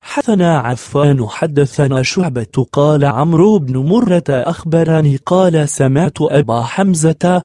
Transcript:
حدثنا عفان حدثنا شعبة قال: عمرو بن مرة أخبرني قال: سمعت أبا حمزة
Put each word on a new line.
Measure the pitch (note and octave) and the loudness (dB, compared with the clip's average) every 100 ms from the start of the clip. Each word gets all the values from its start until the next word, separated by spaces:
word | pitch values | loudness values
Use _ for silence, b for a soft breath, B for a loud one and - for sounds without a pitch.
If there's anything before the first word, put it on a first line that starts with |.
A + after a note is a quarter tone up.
حدثنا | - - C#4+ G#3 F3 D#3 | -8 -6 -2 2 2 0
عفان | A#2 B2 - C#3 D3 C3+ A2 | -2 -6 -4 0 2 2 -2
حدثنا | - E3 C#3+ C#3+ - C#3+ C3+ | -4 -2 0 -2 0 0 0
شعبة | B2+ - F3 B2 A2 - B2 | -2 -2 -2 -4 -6 -4 -2
قال: | - D3 D3+ | 0 2 2
عمرو | C#3 A2+ D#3 E3 G3 G#3+ | 0 0 0 4 4 2
بن | C3+ C3 | 0 -4
مرة | C#3 A3 B3+ F3 E3+ | 0 0 2 0 0
أخبرني | C3+ B2 E3+ E3 E3 D#3+ D#3+ D3+ C3+ | -4 -2 -6 -2 0 2 2 2 0
قال: | - F3+ F#3 D#3+ D3 | 0 2 2 2 -2
سمعت | - C3+ C3+ F3+ - | 0 0 2 0 0
أبا | D3 C#3 A#2 A#2 | -2 -2 -2 -4
حمزة | A#2+ - G3 E3+ D#3+ D#3 F3 F3+ | -4 -2 0 2 0 0 0 0